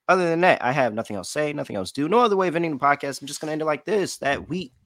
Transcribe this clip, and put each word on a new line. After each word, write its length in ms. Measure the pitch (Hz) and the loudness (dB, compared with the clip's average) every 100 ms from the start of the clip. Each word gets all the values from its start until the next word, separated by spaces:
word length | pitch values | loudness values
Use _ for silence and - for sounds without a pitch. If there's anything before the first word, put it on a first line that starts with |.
| - | 2
Other 180 | 185 170 | 2 2
than 140 | 165 | 4
that, 240 | 180 135 | 4 4
I 80 | 123 | 2
have 220 | 147 123 | 2 2
nothing 220 | 107 110 101 | 0 -4 -6
else 100 | 87 | -4
to 60 | |
say, 200 | 147 151 | -4 -2
nothing 240 | 147 139 101 | -4 -6 -6
else 160 | 92 | -6
to 80 | - | -4
do, 80 | 151 | 2
no 120 | 220 | 4
other 160 | 240 196 | 4 4
way 120 | 180 | 2
of 80 | 160 | 0
ending 220 | 165 139 | -2 0
the 40 | |
podcast. 380 | 143 143 143 131 | 2 2 -2 -8
I'm 60 | 143 | -10
just 160 | - | -8
gonna 100 | 156 | -6
end 80 | 156 | -2
it 60 | 156 | -2
like 180 | 147 | -2
this, 320 | - 208 170 - | 0 0 0 -2
that 300 | - 127 78 | -2 -2 -4
we 240 | 180 - _ | -8 -8 _